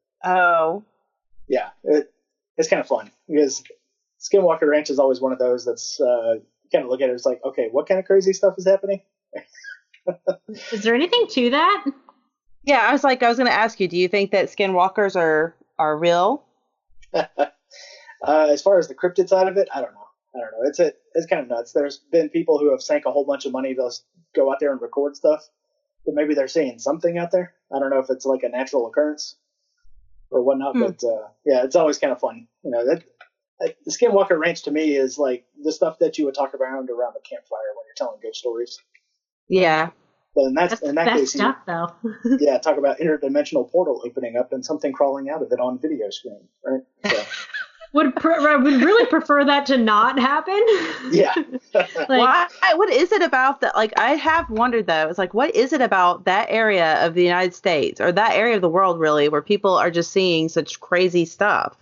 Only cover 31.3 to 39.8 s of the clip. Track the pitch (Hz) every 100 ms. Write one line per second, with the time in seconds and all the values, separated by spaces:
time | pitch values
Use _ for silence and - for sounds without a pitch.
31.3 | _ 147 127 131 175 156 139 147 123 127
32.3 | 113 117 _ 147 120 120 165 - _ -
33.3 | _ _ _ 175 - - - 240 196 190
34.3 | 170 170 165 - 147 156 139 131 139 139
35.3 | 123 _ _ 147 147 165 - 165 - 143
36.3 | 135 135 131 131 135 127 120 120 113 -
37.3 | - - - 539 523 539 - 123 107 110
38.3 | - 123 113 120 - _ _ _ _ _
39.3 | _ _ 185 175 156